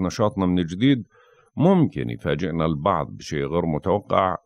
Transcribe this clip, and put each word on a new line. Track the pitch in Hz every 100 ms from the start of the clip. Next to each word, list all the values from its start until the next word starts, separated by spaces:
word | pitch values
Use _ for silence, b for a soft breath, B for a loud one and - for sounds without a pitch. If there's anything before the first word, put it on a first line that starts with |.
نشاطنا | 90 - 104 98 90
من | 90
جديد. | 82 90 131 135 - b b b b -
ممكن | 160 190 131 - 58
يفاجئنا | 58 82 73 87 82
البعض | 80 76 87 87 69
بشيء | 52 - 76 69
غير | 82 85
متوقع، | 76 92 101 - 95 95 85